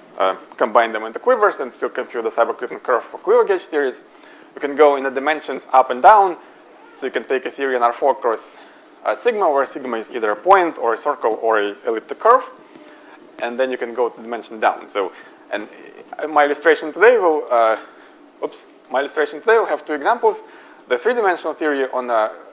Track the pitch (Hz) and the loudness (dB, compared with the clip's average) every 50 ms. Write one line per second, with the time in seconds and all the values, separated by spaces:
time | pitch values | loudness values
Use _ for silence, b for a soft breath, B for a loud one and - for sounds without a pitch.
0 | - - - - 196 190 190 185 - - - - 135 117 104 120 113 113 110 107 | -20 -12 -4 -2 -2 -2 -2 -4 -10 -14 -6 -4 -2 2 2 2 2 2 -2 -8
1 | 110 113 120 - - 240 254 226 208 190 160 - 143 123 - - 135 120 - 131 | -8 -8 -10 -4 0 0 2 2 2 0 0 -2 -8 -10 -8 -8 -8 -8 -6 -6
2 | 120 - - 120 113 113 - - 117 110 110 - 123 117 - 107 - - 127 113 | -8 -8 -6 -6 -4 -4 0 0 0 0 -2 -8 -8 -10 -10 -8 -4 -2 -2 -2
3 | - - - - - 180 220 247 220 196 196 180 - - - 147 143 131 117 - | -2 -6 -16 -8 -2 2 2 2 4 2 0 -4 -4 -4 -4 -2 -2 -2 -4 -8
4 | - B B B B B B B B B B - - 143 143 139 151 147 139 139 | -16 B B B B B B B B B B -8 -8 -4 4 6 6 6 6 2
5 | 135 135 127 131 131 147 156 147 - - 135 127 - - - 131 127 - 131 123 | -2 -4 -4 -2 -2 -2 -4 -4 -4 -8 -10 -10 -4 2 4 4 4 4 2 4
6 | 147 185 220 208 196 185 165 - B B B B B B B B B B - - | 6 8 8 8 6 2 0 -6 B B B B B B B B B B -16 -10
7 | - 127 - 131 113 - 139 131 - 131 - - 139 135 127 123 120 120 117 - | -8 -6 -6 -6 -4 -2 -4 -4 -4 -6 -8 -4 -4 -2 0 2 0 0 0 0
8 | 151 139 131 - - 120 110 104 - - - - B B B B B B B B | 0 0 0 0 0 -2 -2 -4 -6 -16 -20 -20 B B B B B B B B
9 | - - 214 - - 240 226 208 196 165 143 139 135 - - 151 131 127 117 113 | -4 -4 -4 -2 -2 -2 0 0 0 0 2 0 0 -2 -6 -10 -8 -6 -6 -8
10 | 104 - - 123 110 104 104 - - 180 196 196 180 160 143 - 131 117 113 113 | -8 -8 -8 -4 -2 -2 -2 -2 2 4 4 4 4 0 -4 -4 -2 -2 -2 -2
11 | - 147 143 - - 117 110 110 - 113 113 107 101 104 101 - - 123 113 110 | -4 -6 -4 -2 -2 -4 -2 -2 -2 0 0 0 0 -2 -6 -8 -6 -6 -6 -6
12 | - - - - - 220 247 262 - - - - B B B B B B B B | -6 -10 -8 0 2 4 4 4 2 -4 -18 -20 B B B B B B B B
13 | B B B B - - - - - 120 120 120 131 131 127 - 123 117 117 123 | B B B B -20 -20 -12 -10 -8 -6 -2 -2 -2 -2 -2 -6 -8 -8 -4 -4
14 | 123 113 - - 110 117 120 113 101 - 113 110 117 104 80 71 - - - 101 | -4 -4 -4 -8 -14 -12 -12 -12 -12 -14 -8 -2 -2 -2 -2 -4 -10 -8 -4 -4
15 | 95 85 B B B B B B B B - 104 107 - - - - - - - | -4 -4 B B B B B B B B -10 -10 -10 -12 -18 -20 -20 -20 -20 -20
16 | - - - - 151 151 156 147 147 143 143 - - 170 151 - 160 156 143 170 | -20 -18 -12 -10 -8 -2 0 2 2 2 0 0 2 2 2 2 0 -8 0 4
17 | 196 233 254 220 185 170 156 147 - - 120 117 113 110 110 - B B B B | 6 6 6 6 4 2 0 0 -2 0 2 2 2 2 2 -2 B B B B
18 | B B B B B - _ - - 151 - - - - - _ _ - 131 131 | B B B B B -20 _ -10 -10 -10 -10 -12 -20 -20 -20 _ _ -6 -4 -4
19 | 143 139 - 156 147 143 - 147 - 220 226 233 196 165 156 139 - - 156 139 | -4 -4 -2 -4 -4 -4 -4 -4 2 2 4 4 4 0 -4 -6 -4 -6 -6 -2
20 | 143 190 233 240 233 214 196 - - B B B B B B B B - 123 120 | 0 -2 0 2 2 0 0 -2 -10 B B B B B B B B -4 -4 -2
21 | - 226 247 240 214 190 175 156 - 165 147 - 165 151 143 139 135 127 - 127 | 0 -2 0 0 0 0 0 -2 -4 -8 -6 -4 -2 -2 0 -2 -2 -2 -4 -6
22 | 123 120 120 110 107 110 87 85 - - | -4 0 0 0 0 0 -4 -10 -20 -20